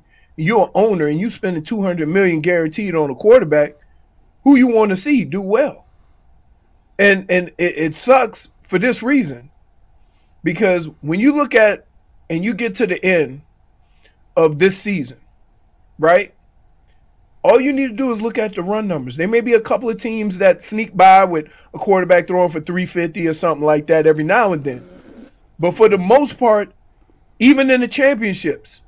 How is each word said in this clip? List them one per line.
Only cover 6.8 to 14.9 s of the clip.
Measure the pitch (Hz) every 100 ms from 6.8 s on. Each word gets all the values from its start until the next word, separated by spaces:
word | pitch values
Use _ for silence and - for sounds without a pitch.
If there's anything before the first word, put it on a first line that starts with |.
| _ -
And, | 202 190 190
and | 180 175 -
it, | 175 147
it | 160 156
sucks | - 262 233 - - _
for | - 185
this | 240 -
reason, | 226 285 175 120 127 _ _ _ _ _ _ _ _ _
because | - 160 208 180 160 -
when | 143 175
you | 254 294
look | 277
at | 233 214 196 _ _ _ _ -
and | 165 196
you |
get | 202 233 -
to | 214
the | 180
end | 185 180 135 135 - _ _ _ _ _ _ _ _ -
of | 160 147
this | 190 190
season, | 214